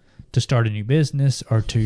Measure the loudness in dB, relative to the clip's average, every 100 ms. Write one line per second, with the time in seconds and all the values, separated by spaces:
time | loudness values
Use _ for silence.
0 | _ -20 -6 -4 0 0 0 -2 0 0
1 | 0 0 0 0 0 0 0 0